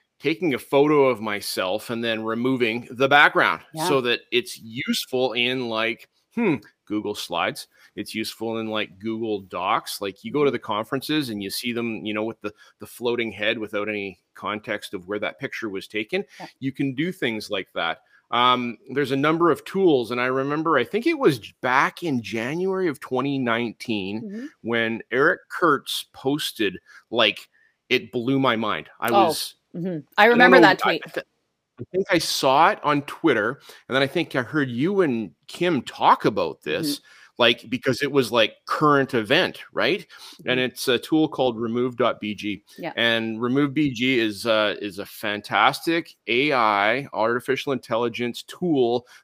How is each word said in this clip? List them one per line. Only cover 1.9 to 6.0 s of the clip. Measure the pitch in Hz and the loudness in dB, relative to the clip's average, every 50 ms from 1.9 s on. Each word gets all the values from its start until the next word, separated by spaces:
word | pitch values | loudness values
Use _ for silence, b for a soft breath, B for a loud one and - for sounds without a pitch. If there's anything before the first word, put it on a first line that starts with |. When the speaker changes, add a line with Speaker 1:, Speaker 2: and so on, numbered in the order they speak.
| 120 113 117 | -6 -4 -2
Speaker 1:
then | 117 113 110 110 | -2 -2 -2 -4
removing | 110 113 117 120 131 135 123 120 113 110 120 120 - | -4 -4 -2 0 0 2 2 2 0 0 -2 -6 -10
the | 127 113 135 135 | -2 -2 2 6
background | 143 147 151 - - 180 135 101 85 82 - - - | 8 8 8 8 6 4 2 2 2 0 -6 -10 -8
Speaker 2:
Yeah. | 160 156 180 | -4 0 0
Speaker 1:
so | 147 135 | 2 2
that | 120 123 117 - - _ | 2 0 0 -2 -2 _
it's | - 123 117 - - - | -2 -2 -2 -2 -8 -14
useful | - 113 110 123 147 - 233 - - - - 127 127 127 107 | -14 -12 -10 -8 -6 -4 -4 -4 -4 -4 -2 0 0 0 0
in, | 123 120 123 127 131 127 117 | 0 0 0 0 -2 -4 -4
like, | 110 110 113 113 117 - | -2 -2 -2 -2 -4 -6